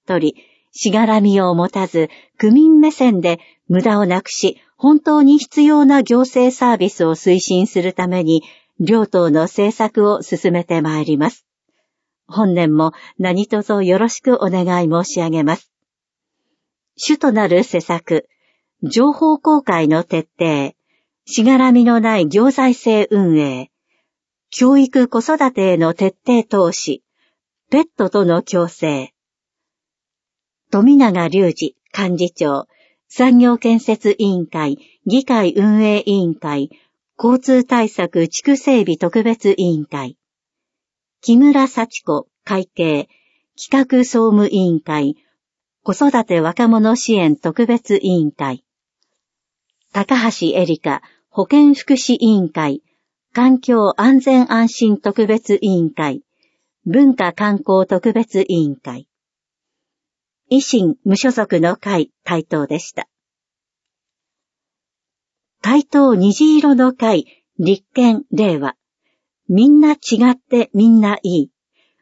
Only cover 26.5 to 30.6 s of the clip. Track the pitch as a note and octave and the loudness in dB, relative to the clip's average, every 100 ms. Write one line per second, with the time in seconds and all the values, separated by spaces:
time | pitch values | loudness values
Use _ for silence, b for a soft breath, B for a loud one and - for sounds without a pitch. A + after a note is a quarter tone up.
26.5 | G3+ F3 - - C#3 _ _ _ _ _ | -2 -2 -4 -8 -10 _ _ _ _ _
27.5 | _ _ C4+ E4 - F#3+ G#3 F3+ E3+ - | _ _ -2 -2 -4 -4 0 0 -2 -2
28.5 | F#3 E3+ - D#3+ C#3+ C3 _ _ _ _ | -4 -4 -6 -6 -6 -10 _ _ _ _
29.5 | _ _ _ _ _ _ _ _ _ _ | _ _ _ _ _ _ _ _ _ _
30.5 | _ | _